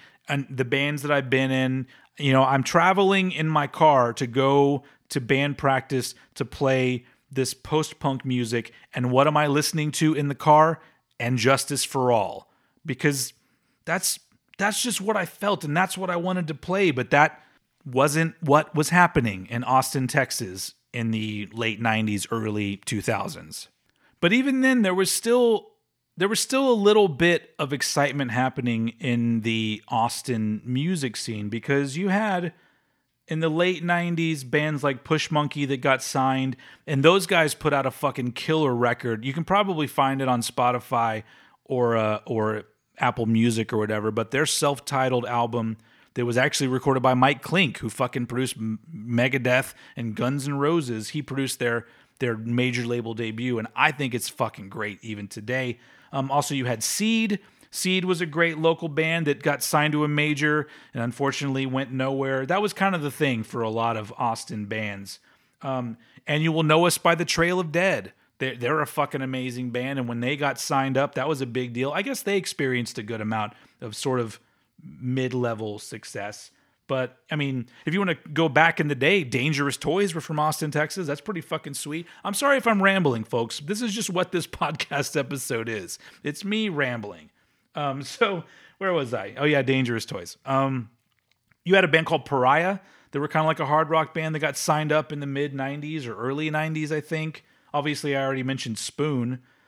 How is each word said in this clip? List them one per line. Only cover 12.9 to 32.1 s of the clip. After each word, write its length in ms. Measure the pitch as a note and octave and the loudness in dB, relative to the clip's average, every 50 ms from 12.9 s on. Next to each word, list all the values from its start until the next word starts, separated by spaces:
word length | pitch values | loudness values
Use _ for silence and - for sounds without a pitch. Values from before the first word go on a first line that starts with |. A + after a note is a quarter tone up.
| C3+ - - D3+ C#3+ C3+ B2 - - _ _ _ _ _ _ _ _ _ _ | -6 0 0 0 0 0 -4 -6 -10 _ _ _ _ _ _ _ _ _ _
that's, 340 | - E3 F#3 - - - - - _ _ _ _ _ - - | -6 -4 -2 -2 -4 -4 -6 -10 _ _ _ _ _ -6 -2
that's 240 | F#3+ G#3 G#3 - - | -2 -2 0 -2 -2
just 180 | B3 F#3+ - | -2 -4 -2
what 160 | F#3+ G3+ A3 | -2 -2 -2
I 80 | G#3 F3+ | -2 -2
felt, 400 | D#3+ - - - G3+ G3+ - - | -4 -6 -6 -2 -2 -2 -2 -2
and 120 | D3+ D3 | -2 0
that's 200 | E3 F#3+ F#3 - | 0 0 0 -2
what 140 | F#3 F#3+ F3+ | -6 -6 -4
I 60 | F3 | -4
wanted 320 | F3 E3+ F#3 F#3 F#3 F3 D3 | -2 -2 -2 -2 -2 -2 -4
to 60 | D#3+ | -6
play, 360 | C3+ - - F3+ G3 G3+ F3+ | -8 -4 -2 0 2 4 4
but 200 | C#3 B2+ B2 - | 2 2 0 4
that 320 | - C#3+ D3 D3+ - - - _ _ _ _ _ _ _ _ | 6 6 6 6 4 -2 -14 _ _ _ _ _ _ _ _
wasn't 500 | D3 B2 B2+ C3+ D3+ C#3+ D#3+ E3 E3 - - | -2 2 4 4 4 4 2 0 0 -2 -4
what 340 | - D3 C#3 D3+ D#3 - - | 2 6 6 6 6 4 0
was 160 | D3 D3+ - | 0 0 4
happening 560 | E3+ F3+ F3+ E3+ - D#3 B2 A2+ G2 F#2 F#2 F#2 | 6 6 6 6 6 2 2 2 0 -4 -6 -8
in 140 | A#2 A#2+ B2+ | -6 -4 0
Austin, 420 | A2+ B2+ C3 B2+ - - C#3 C3 | 4 4 4 4 2 0 -2 -2
Texas 680 | A#2+ - D3 C3 - - - A#2 F#2+ F#2 F#2+ - - - _ _ _ - | 0 2 2 2 2 -2 -6 -6 -8 -8 -10 -12 -12 -14 _ _ _ -8
in 180 | A#2+ A#2 A2+ | -4 -2 -2
the 380 | A2 A2 G#2+ G#2+ G#2+ G#2 G#2 G2 - | -2 -2 -2 -4 -6 -6 -8 -10 -6
late 280 | A2+ A#2 A2+ A2 G2 | -4 -2 -2 -2 0
nineties, 460 | A#2+ A#2 A2 A2 A2 G#2+ G#2 G2+ - - | 0 0 2 2 0 0 -2 -2 -4 -4
early 460 | - A2+ A2 A2 G#2 G#2+ G#2 G2+ G2 | -4 -4 -4 -2 -2 -2 -2 -2 -4
two 240 | G2 - - - G#2 | -6 -6 -6 -6 -4
thousands. 680 | F#2+ - A2+ G2 G2 - D#2+ E2+ E2 D#2 D2+ - - - _ _ _ _ _ _ _ _ _ _ | -2 -2 -2 -2 -4 -6 -10 -12 -16 -16 -16 -16 -18 -18 _ _ _ _ _ _ _ _ _ _
But 120 | - F3 G3+ | 2 2 4
even 280 | B3 C4 C#4 C4+ C4 | 4 2 2 0 2
then, 220 | C4 C4 C4 B3+ G#3+ | 2 4 4 4 4
there 120 | F#3+ F3+ | 2 2
was 160 | F#3 F#3+ F3+ | 2 0 0
still, 600 | - - - A#3 A#3 B3 B3 A#3 A3 G3+ - - _ _ _ _ _ _ _ _ _ | 0 -2 0 2 4 4 4 4 2 0 -2 -8 _ _ _ _ _ _ _ _ _
there 120 | - F3 G3+ | -2 0 0
was 100 | A3+ - | 0 -2
still 320 | - - C4 C4+ C#4 C4 | -2 0 0 2 4 4
a 40 | A#3+ | 4
little 340 | A3 G3 G#3 G#3+ G#3+ G#3 F#3+ | 4 6 6 6 6 6 4
bit 460 | D3 B2 E3+ E3+ F3 D#3+ - - _ - | 4 2 4 4 4 2 0 -6 _ -6
of 140 | D3+ C3+ C#3+ | -4 -4 -2
excitement 580 | C3 - - - D3+ C#3+ C#3+ B2+ C#3+ C#3 B2 | -2 -2 -2 0 0 0 2 0 -2 -4 -2
happening 600 | A2 B2 B2+ C3 - - B2 B2 A#2 A2+ A2+ A#2 - _ | 0 0 0 0 0 -2 -2 -2 0 0 -2 -2 -4 _
in 400 | - C3 A#2+ A#2 A#2 A#2 A#2 A2+ | -2 -2 0 2 2 2 2 2
the 420 | G#2+ A#2 A2+ A2+ A2 G#2+ G#2+ G#2 - - | 0 0 0 0 0 -2 -2 -4 -6 -4
Austin 720 | B2+ A#2 A2+ A#2+ - - - - B2+ A2+ A2 G#2+ G#2+ G#2+ - | 0 0 0 0 -2 -4 -4 -4 -2 -2 0 -2 -2 -4 -4
music 520 | A#2+ B2+ C3 D3 E3+ F#3+ E3 C#3 B2+ A2 | -4 -2 -2 0 0 0 -2 -2 -4 -4
scene, 320 | - - - A2+ G#2 G#2 G#2 | -6 -8 -8 -6 -6 -6 -6
because 480 | G#2 A#2 - - C#3+ C#3 C#3+ C#3 C3 | -6 -6 -2 0 0 0 0 -2 -4
you 140 | D#3+ F#3+ G3 | -4 -2 0